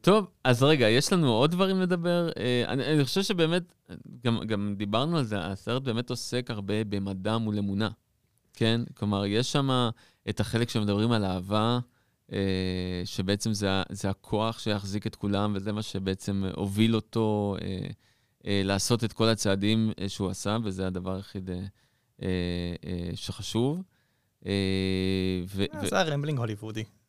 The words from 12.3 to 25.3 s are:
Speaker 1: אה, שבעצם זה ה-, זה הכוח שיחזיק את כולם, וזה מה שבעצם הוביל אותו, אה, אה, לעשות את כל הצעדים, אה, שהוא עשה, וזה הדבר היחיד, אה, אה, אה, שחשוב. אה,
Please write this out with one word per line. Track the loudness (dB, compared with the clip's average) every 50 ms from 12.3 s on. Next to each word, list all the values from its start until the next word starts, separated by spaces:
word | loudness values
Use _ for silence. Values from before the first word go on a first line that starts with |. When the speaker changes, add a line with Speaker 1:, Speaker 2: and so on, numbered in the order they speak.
Speaker 1:
אה, | -4 -2 0 0 0 0 0 -2 -2 -2 -4 -4 -4 -4 -6
שבעצם | -6 -4 -4 0 0 0 0 0 -2 -2
זה | 0 0 2
ה-, | 2 0 0 -4
זה | -6 -4 -2 -2
הכוח | -2 _ _ -2 0 0 0 0 -2 -4
שיחזיק | -2 -2 -2 -2 -2 -4 -6 -4 -4 -6
את | -8
כולם, | -4 -2 0 0 2 0 0 -2
וזה | -2 -4 -4
מה | -4 -4
שבעצם | -6 -4 -6 -4 -2 -2 -2 -2 -2 -2 -2 0 -2 -2 -2
הוביל | -2 -4 -2 4 4 4 6 6
אותו, | 2 0 _ -2 0 2 2 2 2 0 0 -2 -2
אה, | -4 -6 -6 -6 -6 -8 -10 _ _ _ _ _ _ _ _ _ _ -2
אה, | 0 2 2
לעשות | 2 2 0 2 2 2 2 0
את | -2 0
כל | 2 4 4
הצעדים, | 4 2 2 2 2 2 2 2 2 2 2 0 -2 -4
אה, | -6 -8
שהוא | -4 -2 -4 -4
עשה, | -4 -4 -2 -2 -2 -2 -2
וזה | -4 -4 -2 -4 -2
הדבר | -4 -4 -4 -4 -6
היחיד, | -6 -8 -10 -10 -10 -8 -6
אה, | -8 -6 -8 -10 -12 _ _ _ _ _ _ _ _ _
אה, | -4 -2 -2 0 0 -2 -2 -4 -4 -6 -6 -8 -8
אה, | -6 -6 -6 -6 -6 -8
שחשוב. | -8 -8 -10 -10 -8 -8 -4 -2 0 0 0 -2 -4 -8 _ _ _ _ _ _ _ _ _ _ _ -6
אה, | -4 -2 0 0 0 0 0 0 0 0 0 0 0 0 0 0 0